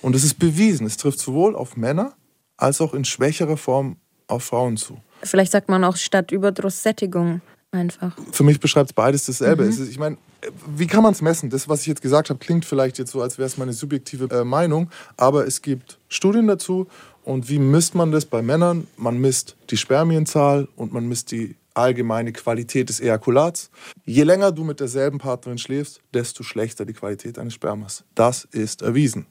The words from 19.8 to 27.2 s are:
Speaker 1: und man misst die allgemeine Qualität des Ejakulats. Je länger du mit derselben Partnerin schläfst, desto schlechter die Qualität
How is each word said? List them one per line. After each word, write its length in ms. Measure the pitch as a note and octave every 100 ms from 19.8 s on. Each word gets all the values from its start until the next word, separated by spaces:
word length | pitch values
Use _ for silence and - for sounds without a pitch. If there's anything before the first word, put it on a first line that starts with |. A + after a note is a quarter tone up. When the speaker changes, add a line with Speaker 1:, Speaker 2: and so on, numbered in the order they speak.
| - C3+ E3 D#3+ D#3 D#3 C#3+ C#3+ C#3 -
Speaker 1:
und 160 | A2+
man 140 | A#2+ A#2+
misst 240 | A#2 -
die 240 | A#2 G#2+ - _
allgemeine 600 | - B2 A#2+ A#2 A2+ A#2
Qualität 560 | A2 - A2+ A#2 C3+ B2+
des 100 | -
Ejakulats. 720 | B2 A2 - B2 D#3+ E3+ - _ - - -
Je 180 | A#2+
länger 280 | D3+ F#3 G3
du 120 | D#3 D#3+
mit 140 | D3
derselben 360 | C3+ C3 C#3 C#3+
Partnerin 380 | C3+ B2+ B2+ A#2
schläfst, 440 | - C3+ D3 - _
desto 300 | B2 A#2+ -
schlechter 420 | A2+ A2 A2+ - G#2
die 80 |
Qualität 440 | G#2+ G2+ G2+